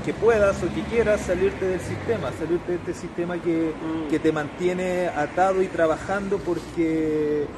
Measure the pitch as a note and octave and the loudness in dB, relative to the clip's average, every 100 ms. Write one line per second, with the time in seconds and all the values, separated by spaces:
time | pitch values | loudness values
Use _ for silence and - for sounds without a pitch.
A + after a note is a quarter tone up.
0 | - - G#3+ A3+ G3+ G3 F3+ E3 - A#3 | -4 2 4 6 4 2 -2 -2 -2 0
1 | G#3+ G#3 - F3+ F#3+ - F#3 F#3 - F3+ | 2 2 2 2 2 0 -2 -2 -4 -6
2 | - A3 C#3 - D#3 E3+ - F3 - E3+ | -2 -2 -2 -4 -2 -2 -2 -4 -4 -8
3 | F3+ - F3 F3 E3+ E3 E3 D3+ D#3+ D#3+ | -8 -6 -4 -2 0 0 0 -2 -4 -4
4 | D#3 D3+ D#3 D#3 D3 - F3+ F3+ F#3 F3+ | 0 2 2 2 -2 -2 0 0 0 0
5 | F3 - D3 - F#3+ F#3+ F#3 D#3+ E3 D3+ | 0 0 -2 2 4 4 0 2 2 2
6 | - G3 G3 G3 F3 E3+ - - D#3+ D#3+ | 0 -4 0 -2 0 -4 -4 0 0 2
7 | D#3 D#3 D3+ D3 C#3+ | 2 2 2 0 -2